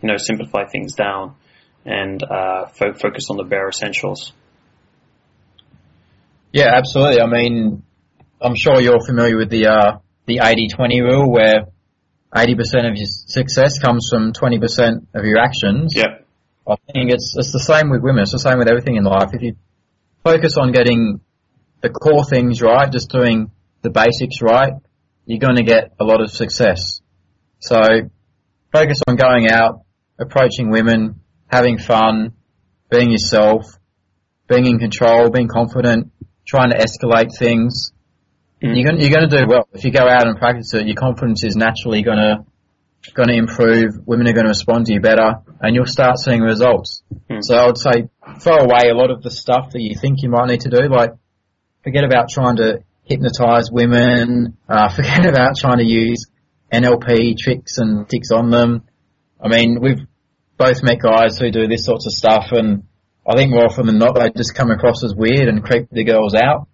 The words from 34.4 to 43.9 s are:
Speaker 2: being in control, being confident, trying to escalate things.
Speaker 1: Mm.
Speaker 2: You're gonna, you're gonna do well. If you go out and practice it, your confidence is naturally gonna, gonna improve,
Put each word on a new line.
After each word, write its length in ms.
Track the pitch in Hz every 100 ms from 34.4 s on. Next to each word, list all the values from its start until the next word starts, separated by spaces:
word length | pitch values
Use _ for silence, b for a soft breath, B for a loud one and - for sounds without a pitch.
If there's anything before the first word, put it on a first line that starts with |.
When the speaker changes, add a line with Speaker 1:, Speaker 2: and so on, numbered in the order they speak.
| _
Speaker 2:
being 200 | 123 127
in 120 | 117
control, 520 | 113 - 117 117 117
being 180 | 123 117
confident, 640 | - 117 131 120 117 - _ - _ -
trying 240 | 135 127
to 60 | 120
escalate 600 | 113 - 120 117 113 -
things. 560 | 120 117 117 123 - _ _ _ _ _ _ _
Speaker 1:
Mm. 140 | 120 123
Speaker 2:
You're 80 |
gonna, 180 | 135 165
you're 80 | 147
gonna 180 | 156 160
do 180 | 143 117
well. 200 | 123 110
If 120 | -
you 60 | 131
go 180 | 131 127
out 180 | 123 117
and 120 | 104
practice 340 | 120 120 113
it, 120 | 113 107
your 80 |
confidence 480 | 104 131 123 131 107
is 140 | 113 101
naturally 460 | 113 - 123 107
gonna, 440 | 107 107 107 107 - _ _ _ _ _ -
gonna 200 | - 120
improve, 720 | 117 113 - 117 113 113